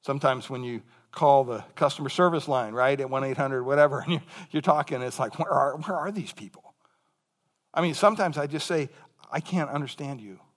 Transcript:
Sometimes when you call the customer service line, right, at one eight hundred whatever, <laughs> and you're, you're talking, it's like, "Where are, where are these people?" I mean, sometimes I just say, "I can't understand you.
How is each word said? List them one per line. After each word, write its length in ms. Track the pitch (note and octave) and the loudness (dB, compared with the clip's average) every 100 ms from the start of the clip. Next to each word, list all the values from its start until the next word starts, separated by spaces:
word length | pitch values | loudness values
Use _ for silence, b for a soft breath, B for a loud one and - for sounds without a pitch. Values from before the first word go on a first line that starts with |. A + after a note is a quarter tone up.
Sometimes 460 | - C#3 C#3+ B2+ - | -4 0 0 0 -4
when 140 | B2+ | -8
you 200 | B2 A#2 - b b | -6 -8 -12 b b
call 340 | - D3 C#3 B2+ | 2 6 6 4
the 180 | A2 - - | -4 -8 0
customer 340 | D3 - C#3 | 0 0 -6
service 380 | - F3+ E3 C#3+ | 4 4 4 0
line, 260 | C3 A2+ | -2 0
right, 260 | A2+ B2+ C#3 | 2 2 2
at 100 | C3 | -2
one 140 | C3+ | -2
eight 140 | C3+ C3 | -2 -2
hundred 260 | C#3 C3+ | -2 -2
whatever, 360 | B2 C#3+ D3 C#3 | 0 4 4 4
<laughs> 20 | |
and 100 | - | -4
you're, 120 | E3 - B F3+ | -4 -4 B -6
you're 100 | D3+ | -2
talking, 400 | E3+ D3+ C#3 C3+ | 2 2 2 -4
it's 160 | B2+ - | -4 -4
like, 220 | B2 - | -6 -2
"Where 100 | D#3+ | 2
are, 280 | C#3+ C#3 C#3+ | 4 2 0
where 200 | D#3+ F3+ | -4 -4
are 140 | D#3+ | -4
these 220 | G#3+ C3 | -6 -8
people?" 420 | - G2+ - - _ _ _ _ _ _ _ _ _ _ | -12 -18 -20 -20 _ _ _ _ _ _ _ _ _ _
I 80 | - | 0
mean, 120 | E3+ | 0
sometimes 440 | D3 G3+ G#3+ F#3 D3 | 4 4 4 -2 -2
I 100 | C#3+ | -4
just 200 | D#3 - | -6 -2
say, 220 | E3+ C3+ B B _ - | -2 -2 B B _ -8
"I 80 | E3+ | -8
can't 300 | - F3 D3 | -2 -2 -2
understand 520 | D3 C#3 - C#3 C3+ | -4 -6 -10 -12 -10
you. 180 | G#2 F#2 _ | -14 -18 _